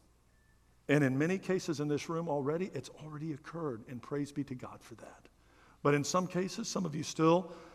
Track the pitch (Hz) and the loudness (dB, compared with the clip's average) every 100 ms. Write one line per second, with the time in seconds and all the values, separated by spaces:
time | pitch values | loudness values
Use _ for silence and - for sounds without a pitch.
0 | _ _ _ _ _ _ _ _ - 147 | _ _ _ _ _ _ _ _ 2 4
1 | 139 131 160 190 - 185 - 147 147 143 | 6 4 2 0 0 0 0 -2 0 0
2 | - 165 170 143 135 165 185 147 - - | -2 -4 -2 0 0 0 -2 -6 -10 -14
3 | 156 151 160 135 - 165 156 113 120 123 | -12 -8 -6 -8 -8 -6 -4 -6 -8 -12
4 | - 147 143 147 139 127 107 - - 110 | -6 -4 -2 -4 -4 -6 -10 -14 -16 -16
5 | - - - _ _ - - - 143 147 | -16 -18 -20 _ _ -20 -20 0 4 4
6 | 139 185 180 175 185 - 226 - 170 156 | 4 0 0 -2 -2 -4 -4 -2 -2 -2
7 | - - 160 170 180 - - | -4 4 6 6 4 -8 -18